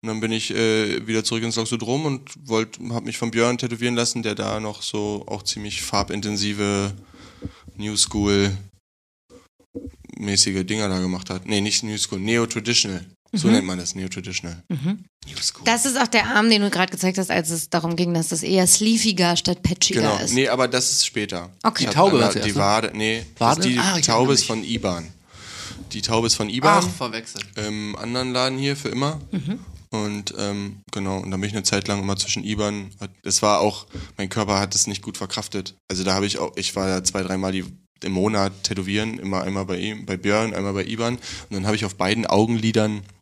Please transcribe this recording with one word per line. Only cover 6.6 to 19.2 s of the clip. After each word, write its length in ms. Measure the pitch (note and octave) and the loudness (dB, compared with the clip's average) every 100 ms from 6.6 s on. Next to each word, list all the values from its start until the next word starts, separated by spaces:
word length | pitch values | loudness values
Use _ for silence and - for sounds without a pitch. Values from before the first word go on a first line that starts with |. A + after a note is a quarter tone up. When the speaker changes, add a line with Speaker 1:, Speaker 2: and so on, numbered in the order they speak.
| G2+ G2+ G2+ G2 - - - - - - - - | 2 2 0 -4 -16 -20 -20 -14 -14 -14 -20 -8
Speaker 1:
New 180 | G#2 G#2 | -4 0
School 560 | - G#2+ G2+ G2+ G2 G2 - _ _ _ _ _ _ - _ _ _ - - - - - | 0 2 4 4 4 0 -8 _ _ _ _ _ _ -20 _ _ _ -14 -14 -16 -18 -8
mäßige 460 | G2+ G2+ - F#2+ | -2 2 2 0
Dinger 240 | F#2 G#2+ G#2 | -2 0 0
da 100 | F#2 | 0
gemacht 300 | F#2 F2+ F#2 | 0 -4 -6
hat. 160 | F#2 F#2 | -8 0
Nee, 140 | G#2 | 0
nicht 220 | G#2 - | 2 0
New 160 | A2 G#2+ | -2 -4
School, 220 | - G2 | -4 -4
Neo-Traditional. 840 | G2+ A#2 A#2 A#2 A2 A#2 G#2 F#2 F#2 _ _ | 0 2 2 -2 0 0 2 -4 -10 _ _
So 160 | G#3 D#3+ | 0 4
Speaker 2:
Mhm. 60 | |
Speaker 1:
nennt 120 | A2 F#2+ | 4 4
man 120 | F2+ | -4
das, 180 | F2 G2 | -6 -6
Neo-Traditional. 680 | F#2 F#2+ F2+ F2+ F2 E2+ - | -8 -8 -8 -8 -8 -12 -6
Speaker 2:
Mhm. 360 | D#3+ D3 G#3 - _ - | -4 -2 -4 -8 _ -14
Speaker 1:
New 100 | - | -6
School. 220 | - - | -6 -2
Speaker 2:
Das 220 | - A#3 C#4 | 0 2 2
ist 120 | B3+ | 2
auch 60 | B3 | 4
der 200 | A#3+ G#3+ | 2 4
Arm, 220 | A3+ A3 | 4 6
den 120 | G#3+ | 6
du 80 | G3+ | 4
gerade 220 | F3 F#3 | 2 0
gezeigt 260 | F3+ F#3 F#3 | 2 0 0
hast, 120 | F#3 | 0
als 200 | - D#3+ | 0 0
es 180 | E3 - | -4 -2
darum 280 | E3+ E3 E3+ | 0 0 0
ging, 180 | F3+ | 2
dass 140 | E3+ E3 | 2 0
das 160 | E3 | -2
eher 220 | - F#3 F3+ | 2 4 6
sleeviger 680 | - G#3+ A3+ A3 F#3+ | 6 4 4 2 2